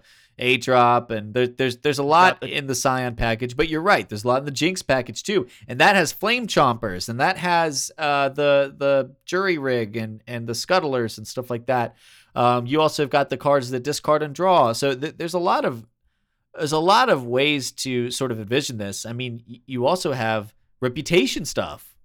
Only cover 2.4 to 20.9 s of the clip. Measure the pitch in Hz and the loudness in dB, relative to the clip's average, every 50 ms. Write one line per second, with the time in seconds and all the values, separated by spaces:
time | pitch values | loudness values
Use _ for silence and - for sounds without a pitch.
2.4 | - - - 147 139 135 127 127 - 135 127 127 127 123 117 - 120 117 113 113 | -4 -8 -6 -6 -4 -4 -4 -2 0 0 0 0 -2 -4 -4 -2 -2 -2 -2 -2
3.4 | 127 123 123 131 170 165 156 156 165 208 190 131 95 - 107 104 110 123 127 135 | -4 -4 -2 -2 -2 0 -2 0 2 2 2 2 2 -2 -8 -2 0 0 0 0
4.4 | 143 147 135 117 147 175 185 185 - - 135 127 120 - 107 - - - 214 185 | 0 -4 -2 -2 0 0 0 -2 -2 0 0 0 0 -4 -10 -8 -6 -2 -2 -2
5.4 | 185 - - - - - 120 131 160 202 196 196 160 - - - 185 214 240 247 | -2 -4 -8 -18 -14 -6 0 4 4 6 6 4 2 0 -2 -2 -2 -2 0 -2
6.4 | 233 - - 175 147 127 117 117 - 101 90 90 - - 113 123 147 180 180 156 | -2 0 2 4 4 4 2 0 -4 -6 -6 -6 -6 -6 -2 0 0 0 0 -2
7.4 | 170 180 170 170 165 156 139 131 - - - - 156 147 143 139 139 135 135 147 | 0 0 2 2 2 0 -2 -4 -6 -8 -6 -4 -2 0 2 2 0 0 0 0
8.4 | 147 143 143 139 139 139 143 147 139 139 139 135 131 127 - _ _ - 175 185 | 2 4 4 4 2 0 -4 -2 0 2 2 2 0 -2 -8 _ _ -4 -2 -2
9.4 | 196 190 170 147 135 131 123 117 113 101 107 113 113 110 110 110 - 123 123 117 | 0 0 -2 -2 -2 -2 -2 -2 -2 -4 -6 -6 -8 -8 -10 -14 -14 -12 -10 -8
10.4 | 117 117 117 - - - 180 185 160 143 131 123 117 110 - 110 107 - - 127 | -8 -6 -6 -6 -2 0 0 0 2 0 -2 -2 -2 -4 -6 -10 -14 -10 -10 -8
11.4 | 120 - 120 117 120 - 127 123 117 - - _ _ _ - - _ _ - 135 | -8 -6 -8 -6 -2 -2 0 0 -2 -4 -8 _ _ _ -20 -20 _ _ -2 2
12.4 | 120 123 123 123 120 123 143 156 156 147 - - 147 127 151 143 139 - 139 127 | 2 4 2 2 0 0 2 2 2 2 2 0 -2 0 2 0 0 0 -2 -2
13.4 | - 143 143 139 123 123 131 127 123 143 143 - - 151 151 147 156 147 135 - | 2 2 2 2 2 -2 -4 -6 -4 -6 -6 -2 0 0 2 2 0 -4 -4 0
14.4 | 180 190 180 160 131 113 113 - 151 139 131 127 147 160 - - 165 165 175 180 | 2 4 6 6 4 4 2 0 0 -2 -2 -2 -6 -8 -8 -8 -6 -4 -4 -2
15.4 | 175 196 233 302 269 175 127 113 - _ _ _ _ _ _ _ _ _ _ _ | 0 0 0 0 0 -2 -4 -6 -10 _ _ _ _ _ _ _ _ _ _ _
16.4 | _ _ - - 160 139 156 156 165 185 208 233 262 233 175 139 123 120 123 131 | _ _ -10 -6 -4 -2 0 2 4 4 4 6 4 4 2 0 0 0 0 2
17.4 | 143 151 147 139 120 - - - - 131 127 120 120 123 - - 135 123 113 110 | 2 2 2 0 -4 -6 -8 -8 -6 -4 -2 -2 -2 -4 -4 -4 -4 -4 -4 -6
18.4 | 107 95 123 147 139 - 123 104 101 98 98 - - 110 120 120 127 123 117 120 | -4 -2 -2 -2 -2 -2 -6 -6 -8 -8 -8 -10 -10 -10 -8 -8 -8 -8 -10 -12
19.4 | - - 117 - _ - 131 120 123 143 185 180 - 156 127 127 113 110 110 107 | -16 -20 -20 -20 _ -8 -4 -2 0 0 0 0 -2 -4 -2 -2 -2 0 -2 -2
20.4 | 101 107 - _ _ _ _ _ 127 127 | -4 -8 -14 _ _ _ _ _ -6 -4